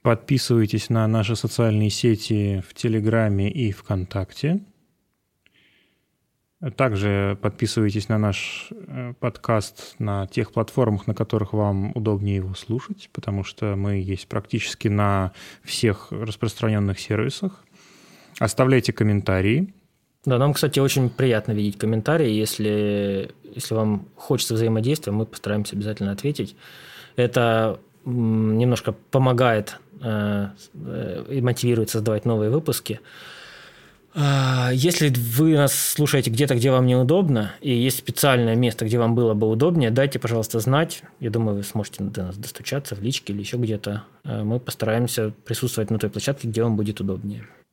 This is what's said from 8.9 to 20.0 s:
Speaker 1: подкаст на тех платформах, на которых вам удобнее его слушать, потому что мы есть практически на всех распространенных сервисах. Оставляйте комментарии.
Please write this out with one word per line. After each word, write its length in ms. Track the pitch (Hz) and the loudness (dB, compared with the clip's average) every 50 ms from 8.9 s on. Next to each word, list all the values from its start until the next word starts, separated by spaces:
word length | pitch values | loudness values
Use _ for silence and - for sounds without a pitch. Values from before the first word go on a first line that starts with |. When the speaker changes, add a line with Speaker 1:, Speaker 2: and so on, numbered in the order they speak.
| 139 127 123 123 123 _ | -12 -10 -10 -12 -10 _
Speaker 1:
подкаст 760 | - 120 - - - - 117 107 101 - - - - - - - | -6 -6 -6 -6 -2 0 0 0 0 -4 -12 -18 -20 -20 -8 -6
на 280 | 117 104 101 98 98 | -4 -2 -2 -2 -4
тех 240 | 95 - 123 113 - | -4 -2 -4 -4 -2
платформах, 560 | - 120 110 - - 139 127 110 104 95 - | -2 -2 -2 0 0 2 2 2 2 0 -2
на 60 | - 104 | -4 -2
которых 400 | - 113 - - 107 101 - - | -2 -2 -2 0 -2 0 0 0
вам 380 | 107 104 104 98 98 98 107 - | 0 2 2 0 0 -2 -4 -4
удобнее 400 | 120 107 110 104 98 101 101 98 | -2 0 0 0 0 0 0 0
его 180 | 98 92 95 95 | 0 -2 -4 -8
слушать, 560 | - - - 110 127 - - 208 - - - _ | -10 -6 -6 -6 -6 -4 -8 -12 -12 -12 -12 _
потому 300 | - - - 101 98 95 | -8 -6 -4 -4 -4 -6
что 320 | - - - 107 104 101 | -8 -8 -6 -4 -2 -2
мы 240 | 98 98 101 101 98 | -2 -2 -2 -2 -2
есть 280 | 92 95 98 90 - | -2 -4 -6 -8 -8
практически 600 | _ - 98 98 - - 113 - - - _ - | _ -6 -6 -6 -4 -4 -4 -4 -6 -8 _ -2
на 460 | 110 101 104 104 101 101 98 95 90 - - - - - - _ | 0 2 2 2 2 2 2 0 -2 -6 -10 -20 -20 -20 -20 _
всех 480 | - - - - 110 98 - - - | -10 -4 0 2 0 0 0 -6 -12
распространенных 880 | 104 104 110 110 107 - - 110 - - - 110 107 104 101 98 95 - | -10 -8 -8 -8 -6 -4 -4 -4 -4 -2 -2 0 2 2 0 0 -2 -4
сервисах. 640 | - - 107 104 113 139 - - 202 185 - - _ _ _ - - - - - - - - - - - - - | -4 -4 -2 -2 -2 -2 -4 -4 -6 -6 -8 -10 _ _ _ -20 -20 -20 -20 -20 -20 -20 -20 -20 -20 -20 -4 -2
Оставляйте 540 | 117 107 - - 131 127 135 127 - - 110 | -2 0 2 2 4 4 4 4 2 0 -2
комментарии. 800 | - 110 107 104 101 98 - 95 92 95 101 117 151 190 196 - _ _ _ _ _ | 0 2 2 2 2 2 0 0 2 2 2 2 2 0 -4 -6 _ _ _ _ _